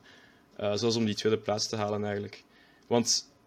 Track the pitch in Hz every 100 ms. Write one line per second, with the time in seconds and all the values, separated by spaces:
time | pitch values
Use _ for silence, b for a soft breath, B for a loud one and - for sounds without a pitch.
0 | b b b b b - 104 104 117 117
1 | 110 101 113 110 - 104 - 110 104 104
2 | 104 101 104 - - b b b - 120
3 | 117 - - _